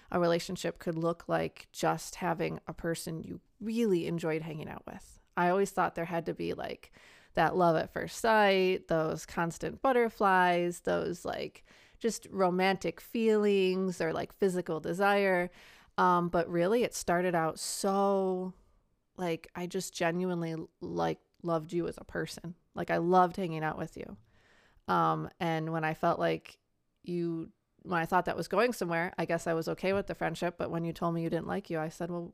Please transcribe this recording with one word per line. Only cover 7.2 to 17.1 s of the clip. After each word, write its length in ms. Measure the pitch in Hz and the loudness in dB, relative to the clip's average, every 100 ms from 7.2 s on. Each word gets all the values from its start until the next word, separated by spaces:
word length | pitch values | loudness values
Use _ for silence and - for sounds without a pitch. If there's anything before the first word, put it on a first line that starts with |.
| _ | _
that 220 | - 156 180 | 0 2 4
love 200 | 170 156 | 4 4
at 160 | - | 0
first 260 | - 165 - | -6 -8 -2
sight, 680 | 233 220 202 190 185 185 - | 2 6 6 4 4 0 0
those 360 | 160 156 156 | 0 0 -4
constant 560 | - - 170 - 165 - | -6 -4 -4 -4 -8 -2
butterflies, 1000 | 269 247 233 - 196 185 180 175 175 175 | 2 4 2 2 4 6 6 4 2 -2
those, 440 | 180 175 165 175 | -2 0 0 -4
like, 400 | - - 190 - - - - - | -6 -6 -8 -10 -20 -20 -20 -6
just 260 | 233 - - | -4 -4 -6
romantic 720 | 196 180 185 190 190 170 - | 0 2 4 2 0 -4 -8
feelings 1000 | - 233 220 214 208 196 185 185 190 175 | -8 0 4 4 4 4 4 2 -2 -2
or, 120 | 160 | -2
like, 200 | 160 - | -4 -6
physical 460 | - 196 180 175 160 | 0 0 0 -2 -4
desire. 680 | 165 175 202 202 196 180 180 - - - - - | -2 0 2 4 4 2 0 -6 -20 -20 -8 2
Um, 320 | 180 175 175 | 4 4 2
but 220 | 175 185 | 0 0
really, 320 | 175 180 240 | 2 2 2
it 120 | 202 | 0
started 420 | - - | -2 0